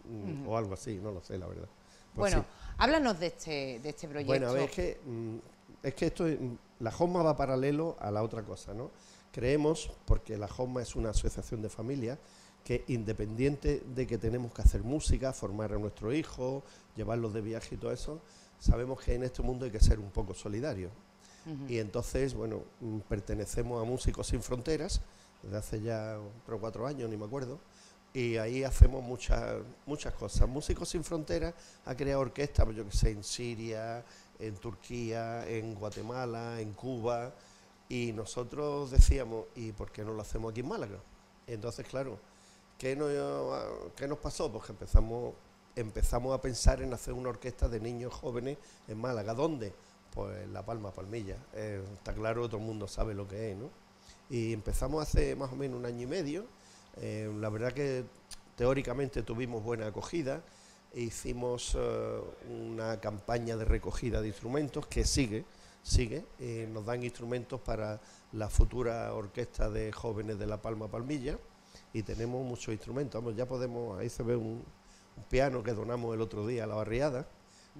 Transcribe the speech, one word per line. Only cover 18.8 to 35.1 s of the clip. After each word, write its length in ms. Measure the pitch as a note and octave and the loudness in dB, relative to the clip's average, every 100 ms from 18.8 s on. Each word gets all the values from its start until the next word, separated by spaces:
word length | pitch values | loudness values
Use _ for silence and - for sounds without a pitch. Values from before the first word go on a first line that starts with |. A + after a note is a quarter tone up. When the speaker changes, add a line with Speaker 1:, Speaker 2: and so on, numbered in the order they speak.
| B2+ C3+ | 0 -2
Speaker 1:
que 140 | - B2 | 0 0
en 80 | |
este 180 | B2+ - | 0 0
mundo 240 | B2 B2 B2+ | -2 0 -4
hay 60 | |
que 80 | G#2+ | 6
ser 200 | - G#2+ | 8 8
un 100 | G2 | 0
poco 220 | A2 F#2+ | -4 -4
solidario. 560 | F#2 G#2+ G#2 D3 G#2 F2+ A2 - - - - D#3+ | -6 -4 -2 -2 -4 -6 -10 -20 -20 -20 -18 -12
Speaker 2:
Ujú. 260 | C#3+ C3+ | -8 -2
Speaker 1:
Y 80 | A#2 | -2
entonces, 540 | G#2 A#2+ - C3 C3+ | 0 -2 0 0 0
bueno, 300 | A#2 A2 G#2+ - - | 0 -4 -4 -8 -10
mm, 180 | A#2 A2 | -6 -6
pertenecemos 800 | - G#2 G2+ G#2+ G2 B2 A#2+ A#2+ | -4 -4 -2 -4 -2 -2 -2 -2
a 40 | A2+ | -2
Músicos 420 | B2+ B2 - - | 2 2 2 0
Sin 140 | C3 | -2
Fronteras, 600 | - B2 D#3+ D3+ F3 - - - - - | -2 -2 0 0 2 0 -2 -10 -20 -16
desde 140 | - G#2 | -6 -6
hace 240 | - A2+ | -4 -4
ya 360 | A2+ A2 G#2+ G#2+ G#2 A#2 - | -2 -4 -4 -8 -10 -14 -8
tres 120 | A2 | -6
o 20 | |
cuatro 260 | A2 G#2+ C3 | -4 -4 -6
años, 220 | C#3 A2+ | -4 -4
ni 60 | G#2 | -4
me 80 | G#2+ | -4
acuerdo, 340 | C#3 B2 D3 - - - - - | -6 -6 -8 -14 -20 -20 -20 -6
y 240 | C3 A#2+ A2+ | 0 2 2
ahí 260 | A2 C3 C3 | 0 0 2
hacemos 360 | - - C3+ | 12 12 12
muchas, 560 | B2 B2 - A#2 A#2 A2 A2+ - - | -2 -4 2 2 2 -2 -6 -10 -6
muchas 280 | D3+ A#2+ - | -4 -2 -4
cosas. 340 | G#2 - - | 0 6 6
Músicos 400 | C3+ - - E3+ | 6 0 -2 -2
Sin 140 | F3 D3+ | -4 -2
Fronteras 480 | E3 D3+ E3+ E3 - - - - | -4 0 0 0 -4 -16 -14 -8
ha 100 | B2+ | -2
creado 240 | C#3 C#3 | 2 2
orquestas, 440 | B2 C3+ C#3+ - A2+ | 2 0 2 6 6
pues, 100 | A2 | 4
yo 80 | |
qué 80 | G#2 - | -2 4
sé, 140 | A#2 | 4
en 120 | G#2 | 2
Siria, 800 | G2 - A#2+ A2 A2+ A2 A2+ A#2 - - - - | -4 -4 -4 -4 -4 -4 -4 -8 -10 -20 -20 -10
en 160 | A2 G2+ | -8 -6
Turquía, 920 | A#2 - - A#2+ A2+ | -8 -10 -8 -6 -4